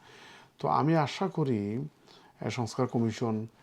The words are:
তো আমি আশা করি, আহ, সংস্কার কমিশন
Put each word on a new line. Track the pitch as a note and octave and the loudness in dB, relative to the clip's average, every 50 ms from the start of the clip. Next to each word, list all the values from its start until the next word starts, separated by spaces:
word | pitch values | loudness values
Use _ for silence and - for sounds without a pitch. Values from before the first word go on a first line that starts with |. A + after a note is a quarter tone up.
| - - - - - - - - - - _ - | -20 -20 -20 -20 -20 -20 -20 -20 -20 -20 _ -6
তো | - D#3 | -2 2
আমি | D#3 B2+ B2+ D#3 E3 | 2 4 4 4 4
আশা | D#3+ C#3+ B2 - - G3 F3+ | 4 2 0 0 -2 -4 -2
করি, | - E3 D3+ C3+ A#2+ G#2 G2+ G2+ G#2+ B2+ | 0 -2 0 0 0 0 0 -2 -2 -4
আহ, | D3 D3+ - _ - - - - - - _ _ - A2+ | -6 -8 -12 _ -20 -20 -20 -20 -20 -20 _ _ -6 -4
সংস্কার | G#2+ B2+ A#2 G#2+ - - B2+ | -2 -2 -4 -4 0 -2 -2
কমিশন | A#2+ - A#2+ A#2 A2 A2 - B2 A2+ A2 A2 A2+ - - _ | 0 2 0 0 0 0 -2 -2 -2 -2 -2 -4 -8 -12 _